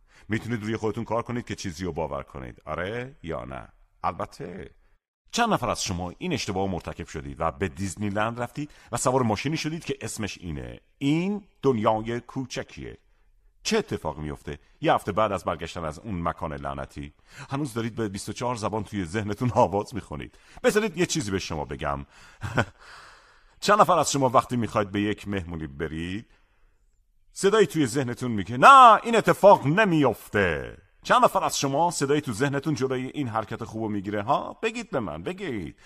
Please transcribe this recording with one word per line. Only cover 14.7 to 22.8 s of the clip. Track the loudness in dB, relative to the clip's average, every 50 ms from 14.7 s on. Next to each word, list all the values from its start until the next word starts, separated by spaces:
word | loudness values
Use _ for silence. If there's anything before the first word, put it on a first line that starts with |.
| _ -4
یه | 0 2 2
هفته | 2 0 -2
بعد | 0 2 2 2
از | 0 -2 -2
برگشتن | -4 -4 -4 -6 -10 -8 -6 -6
از | -8 -8 -8
اون | -10 -8 -6 -4
مکان | -2 -4 -4 -4 -8 -8 -8
لعنتی؟ | -8 -8 -8 -8 -8 -10 -12 -12 -14 -14 -14 -16 _ _ _ -20 -18 -12 -8
هنوز | -6 -6 -6 -4 -4
دارید | -4 -4 -4 -4
به | -4 -6 -4
بیست | -6 -8 -8 -10
و | -8
چهار | -6 -4 -6 -4
زبان | -4 -4 -4 -4 -4 -6
توی | -6 -6 -6 -6
ذهنتون | -4 -4 -4 -4 -4 -4 -2 -2 0 4
آواز | 4 4 4 4 -2 -2 -4 -8
میخونید. | -12 -10 -10 -12 -12 -12 -12 _ -20 _ -20 -12 0 0
بذارید | 2 2 4 0 0 0 0
یه | -2
چیزی | 0 0 -4 -2 -2
به | -2 -4
شما | -4 -4 -6 -6 -6
بگم. | -6 -8 -6 -4 -4 -4 -4 -6 _
<laughs> | _ -20 -20 -20 -20 -12 -10 -4 -2 -2 -2 -2 -4 _